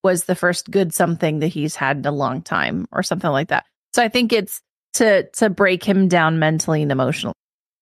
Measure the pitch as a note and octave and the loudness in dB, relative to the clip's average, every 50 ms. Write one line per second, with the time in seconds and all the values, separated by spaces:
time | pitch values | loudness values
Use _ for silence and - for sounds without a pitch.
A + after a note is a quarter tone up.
0 | - F#3+ F3+ F3 - - F3+ - F3 F3+ F3 - - - - G3 F#3+ E3 - - | 0 0 0 0 0 -4 -2 0 0 0 -2 -2 -4 -2 0 0 0 0 0 0
1 | F3+ E3 E3+ - F3+ D#3+ D3+ D3+ D#3 F3 - D#3+ C#3+ D3+ - - C#3+ C3+ C#3+ C#3 | 0 0 0 0 -2 -2 0 0 -2 -2 -2 -4 -6 -6 -4 -4 -2 -2 -2 -2
2 | C#3 C#3+ D3 C#3 C3+ B2 C3 D3+ - - - E2+ C#2 B1+ - F2+ - - - - | -2 -4 -2 -2 -2 -4 -4 -6 -6 -4 -4 -2 -2 -2 -4 -6 -6 -6 -6 -6
3 | F#3 - D#3+ F#3 - D#3+ C#3 C#3 D#3+ - D3 B2+ - _ _ _ _ _ - B3 | -4 -4 -4 -4 -2 -2 0 0 -2 -2 -2 -4 -4 _ _ _ _ _ -2 0
4 | A#3+ G#3+ - B3 A#3+ A3 A#3 G#3+ G3 - - - _ _ _ _ _ _ - - | 0 0 0 0 0 2 2 0 0 -2 -8 -16 _ _ _ _ _ _ -2 2
5 | A#3 A3 G3 F3+ - - - - A3+ G#3 F3 - G3+ F#3 F#3 F3 - G#3 F#3+ G3 | 4 4 4 4 2 0 -2 0 0 2 2 2 2 2 2 2 0 0 2 4
6 | F#3+ F3 F3+ E3+ D#3+ D#3+ D#3+ D#3+ D#3 D#3 D#3+ D#3 - E3 D#3 D3+ D3+ C#3+ C#3 C3 | 4 4 4 4 2 2 2 2 2 2 2 0 0 0 0 0 0 0 0 0
7 | C3 B2+ C#3 - - A#2+ - _ _ _ _ _ _ _ _ _ | 0 -2 -2 -4 -6 -8 -10 _ _ _ _ _ _ _ _ _